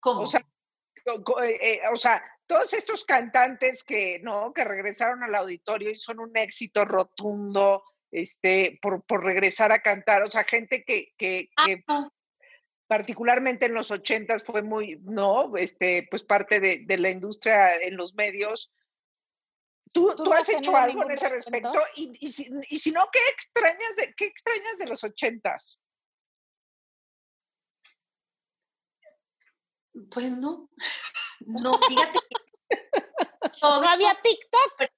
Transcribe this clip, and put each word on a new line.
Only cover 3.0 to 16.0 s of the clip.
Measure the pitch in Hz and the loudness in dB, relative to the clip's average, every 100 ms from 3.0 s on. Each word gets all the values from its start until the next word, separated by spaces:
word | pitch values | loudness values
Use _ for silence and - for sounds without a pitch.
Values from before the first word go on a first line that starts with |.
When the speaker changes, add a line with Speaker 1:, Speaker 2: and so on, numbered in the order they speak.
Speaker 2:
cantantes | - 269 240 262 254 254 254 262 | 0 0 2 2 2 2 -4 -4
que, | - 220 196 175 | -6 -4 -4 -6
¿no? | 208 208 220 | -6 -6 -6
que | 285 | -4
regresaron | 226 196 196 202 233 247 | -4 -4 -6 -2 -2 -2
al | 247 | -4
auditorio | 208 185 180 - 214 208 | -4 -4 -8 -6 -6 -4
y | 214 | -8
son | - 226 | -10 -12
un | 226 226 | -4 -2
éxito | 214 - 214 - | -2 -4 -4 0
rotundo, | 202 190 185 - 208 208 202 196 196 196 - _ _ | 2 2 0 -4 -8 -6 -4 2 4 4 -2 _ _
este, | - 170 - 185 190 185 - | -8 -6 -2 2 4 2 -2
por, | 202 190 - | -4 -4 -2
por | - | -2
regresar | 180 185 190 - 214 | 0 2 0 2 4
a | 220 | 4
cantar, | 220 202 196 202 | 2 0 2 2
o | 208 | 2
sea, | 220 | 0
gente | 214 233 226 262 | 0 -2 -2 -6
que, | - 220 - _ | -2 -4 -4 _
que, | 190 185 - - | -4 -4 -6 2
Speaker 1:
Ah, | 311 | 2
Speaker 2:
que | 285 - | 2 -2
Speaker 1:
no. | 294 285 _ _ _ _ _ _ _ _ | -4 -4 _ _ _ _ _ _ _ _
Speaker 2:
particularmente | 220 214 220 233 247 262 247 247 | -2 -2 -4 2 4 2 0 0
en | |
los | 233 - | -2 -4
ochentas | 202 202 226 214 226 | -4 -2 -2 0 -4
fue | 220 214 | -2 -4
muy, | 214 214 214 156 | -4 -4 -6 -10
¿no? | 185 214 196 214 285 208 | -10 -2 2 2 2 -2
Este, | 180 - 185 180 | -4 -2 0 0